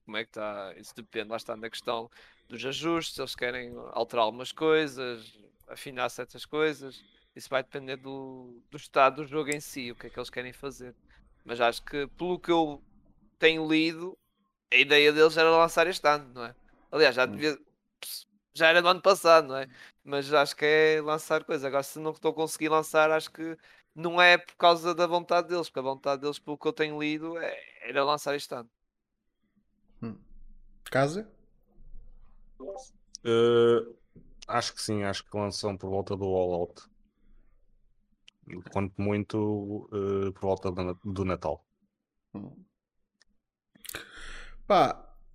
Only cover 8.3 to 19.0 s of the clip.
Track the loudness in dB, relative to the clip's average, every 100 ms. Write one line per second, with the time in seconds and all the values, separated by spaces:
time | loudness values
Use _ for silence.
8.3 | -18 -20 -20 _ -20 -2 4 4 4 -6
9.3 | -6 -4 -4 -8 -12 -12 -12 -14 -12 -10
10.3 | -10 -12 -12 -14 -12 -18 -20 _ _ _
11.3 | _ -10 0 0 0 -6 -8 -8 -6 -6
12.3 | -4 0 2 2 -4 _ _ _ _ _
13.3 | 2 2 4 2 2 2 -2 -12 -14 _
14.3 | _ _ _ 0 4 6 6 6 8 6
15.3 | 6 6 6 4 4 2 2 2 0 -2
16.3 | -14 -16 -16 _ _ _ 4 4 6 0
17.3 | 0 -4 -4 _ _ _ _ -16 -16 -18
18.3 | _ _ 2 4 6 4 4